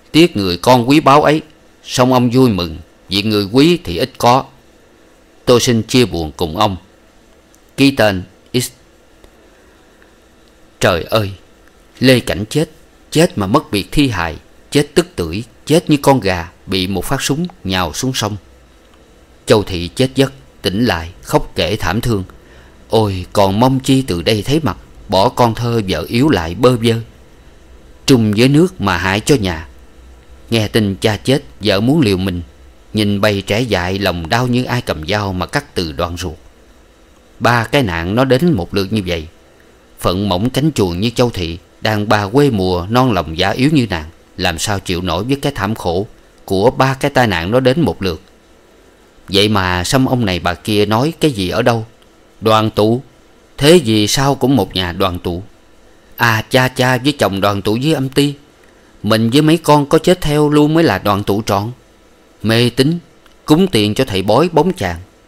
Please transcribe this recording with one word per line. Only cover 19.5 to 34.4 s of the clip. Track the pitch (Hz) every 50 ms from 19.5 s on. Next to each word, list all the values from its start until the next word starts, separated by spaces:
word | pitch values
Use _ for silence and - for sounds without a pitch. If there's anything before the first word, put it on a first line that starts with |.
| 127 110 98
Thị | - 98 87 87 87 -
chết | - 127 131 131
giấc, | - 135 135 - - - - - -
tỉnh | - 104 90 101 123
lại, | 117 92 82 82 85 87 - -
khóc | - - 151 - - -
kể | - 90 80 101
thảm | 110 - 85 85 110
thương. | - 123 117 98 92 - - - - - - - - - - - - -
Ôi, | - 113 110 104 95 90 90 - -
còn | 107 101 95 95 104
mong | 120 131 135 131
chi | 127 - 135 135
từ | 135 135 147 139
đây | - - 113 107
thấy | 98 - 135 160 156
mặt, | 135 - - - - - - - -
bỏ | 98 92 98 127
con | - - 123 117 110
thơ | - 120 120 117 117 104 92
vợ | 90 78 78 -
yếu | 107 120 131 160
lại | 135 92 82 82 87
bơ | 92 127 127 127 117
vơ. | 113 117 113 113 113 - - - - - - - - - - - - - - - - - - - -
Trung | - 139 120 113 107 104 101
với | 117 135
nước | 143 147 170 180 - -
mà | 104 101 90 87
hại | 87 95 95 107
cho | 110 - 151
nhà. | 135 107 92 85 78 80 - - - - - - - - - - - - - - - - -
Nghe | 117 113 107 98
tin | - 117 110 101 95
cha | 92 - 110 107 101
chết, | - - 131 151 - - - -
vợ | 92 104 98 95
muốn | 107 120 139 165
liều | 143 107 98 90
mình. | 92 98 90 87 82 - - - - - - - - - -
Nhìn | 107 107 104 101 101
bầy | 98 107 104 98
trẻ | 95 - 101 107
dại, | 131 123 101 90 87 90 95 98
lòng | 101 95 87 87 82 78
đau | - 117